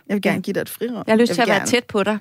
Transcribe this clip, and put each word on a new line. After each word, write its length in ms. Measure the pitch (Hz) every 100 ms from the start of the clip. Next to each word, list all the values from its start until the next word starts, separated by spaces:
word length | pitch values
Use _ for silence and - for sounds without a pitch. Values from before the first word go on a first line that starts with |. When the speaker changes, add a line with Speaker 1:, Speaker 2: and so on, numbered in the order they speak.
| -
Speaker 1:
Jeg 60 |
vil 80 | 208
gerne 120 | 190 175
Speaker 2:
Ja. 40 |
Speaker 1:
give 140 | 185
dig 60 | 175
et 80 | -
frirum. 360 | - 226 226 -
Speaker 2:
Jeg 60 |
har 40 | 220
lyst 120 | 240
Speaker 1:
Jeg 40 |
Speaker 2:
til 80 | 233
at 40 | 233
Speaker 1:
vil 40 |
Speaker 2:
være 80 | 202
Speaker 1:
gerne." 100 | -
Speaker 2:
tæt 140 | 240
på 180 | - 220
dig. 160 | 196 214